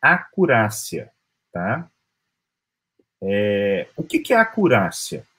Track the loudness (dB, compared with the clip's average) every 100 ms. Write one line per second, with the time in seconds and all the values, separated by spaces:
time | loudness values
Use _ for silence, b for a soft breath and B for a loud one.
0 | 2 2 -2 0 2 4 2 -4 -10 -10
1 | -12 _ _ _ _ -6 -4 -4 -8 _
2 | _ _ _ _ _ _ _ _ _ _
3 | _ _ -2 0 0 0 0 -2 -4 -10
4 | -4 -4 2 2 2 2 2 2 0 -6
5 | -10 -12 -14